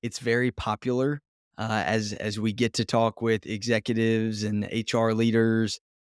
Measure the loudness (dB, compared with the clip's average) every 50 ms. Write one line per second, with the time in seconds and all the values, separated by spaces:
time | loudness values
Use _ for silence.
0 | -8 -8 -10 -6 -2 0 2 2 2 0 -2 -4 -4 -4 -4 -2 -2 -2 0 0
1 | 0 0 -2 -4 _ _ _ _ _ _ _ -8 -4 -2 0 0 0 0 0 0
2 | -2 -2 -6 -6 -6 -6 -4 -2 -2 -2 0 0 0 0 0 -2 -2 0 2 2
3 | 2 2 0 -2 0 0 0 0 -2 -6 -8 -6 -2 0 0 0 0 0 0 2
4 | 2 2 2 2 0 -2 -2 -2 -2 -2 -2 -2 -2 -2 -4 -6 -4 -2 0 2
5 | 2 2 2 2 2 4 4 4 4 4 4 4 2 0 -2 -8 _ _ _ _